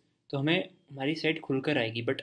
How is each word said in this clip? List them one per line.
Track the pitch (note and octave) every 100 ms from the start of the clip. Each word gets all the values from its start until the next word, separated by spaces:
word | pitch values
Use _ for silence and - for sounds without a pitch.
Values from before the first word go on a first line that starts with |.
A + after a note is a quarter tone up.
| _ _ -
तो | C#3
हमें | D3 F3+ F#3+ - _
हमारी | C3+ C3+
site | D#3+ D#3 D#3+
खुलकर | - C3+ C3+ C3
आएगी, | A2+ A2+
but | A#2+ A#2+